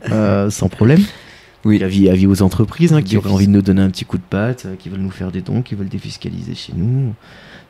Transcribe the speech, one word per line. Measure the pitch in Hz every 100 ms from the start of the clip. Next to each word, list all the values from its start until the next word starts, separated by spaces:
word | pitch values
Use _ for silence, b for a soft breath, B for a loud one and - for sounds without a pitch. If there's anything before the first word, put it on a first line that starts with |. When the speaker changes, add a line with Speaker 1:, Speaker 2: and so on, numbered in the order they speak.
| 117
Speaker 1:
euh, | 110 104 101 101
sans | - 92
problème. | - 107 165 202 B B B B B
Speaker 2:
Oui. | 107 104
Speaker 1:
Avis, | 92 98 95
avis | 92 98
aux | 98
entreprises, | 95 - 107 - 170
hein, | 156
qui | 95
Speaker 2:
Défis- | 107
Speaker 1:
auraient | 98
envie | 98 101
de |
nous | 101
donner | 95 95
un | 95
petit | 92
coup | - 92
de |
patte, | 90 95 113 123 95
euh, | 92
qui | 85
veulent | 95
nous | 95
faire | 92 95
des | 92
dons, | 90 104
qui | 127
veulent | 101 98
défiscaliser | 98 101 - 87 87 85
chez | 87 - -
nous. | 104 131 131 107 B B B B